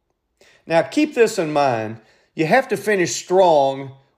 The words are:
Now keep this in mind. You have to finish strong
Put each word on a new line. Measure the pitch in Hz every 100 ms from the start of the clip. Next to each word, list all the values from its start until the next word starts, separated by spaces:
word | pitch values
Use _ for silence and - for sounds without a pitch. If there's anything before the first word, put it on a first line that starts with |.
| _ _ _ _ _ _ -
Now | 165
keep | 160 - 302
this | 254 220 -
in | 156
mind. | 147 143 113 110 113 _ _ _
You | - 156
have | 233 262
to | 208
finish | 214 202 160
strong | - - 185 180 151 139 135 135 131 _